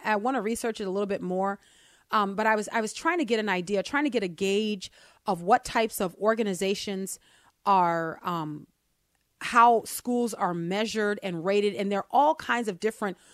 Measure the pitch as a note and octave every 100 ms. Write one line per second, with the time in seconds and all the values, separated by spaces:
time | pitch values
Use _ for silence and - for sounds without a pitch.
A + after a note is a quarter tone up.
0 | - G#3 A#3 C4+ G3+ A#3 A#3 A3 G3 F#3+
1 | G3+ G3 F3+ F#3 G3 G3+ _ _ _ _
2 | _ A3 G3 G3 A3 G#3+ G#3 A3+ G#3+ -
3 | E4 F4 A#3 A3+ G#3+ F#3 F3 G3+ F#3 C#4+
4 | D4 A3+ F#3+ D#3+ G3 G3 G#3+ G#3 - -
5 | - _ - F3 F3 A#3+ - A#3+ A3 -
6 | F#3+ - G#3 A3+ G#3 F3+ G3 G3+ - G3
7 | F#3+ - _ _ _ _ - G3 F3 E3+
8 | E3 - F#3 E3+ D3+ D3 - _ _ _
9 | _ _ _ - - A#3+ A#3 A3+ - -
10 | - A#3+ A#3+ G#3+ F#3 F3 E3+ G3 A3 G#3+
11 | G#3 G#3 G3 E3+ F3 G#3 G#3 G3+ G3+ G3
12 | - - D4 D#4 - A#3+ G#3+ F3 G#3+ -
13 | G3+ F3+ -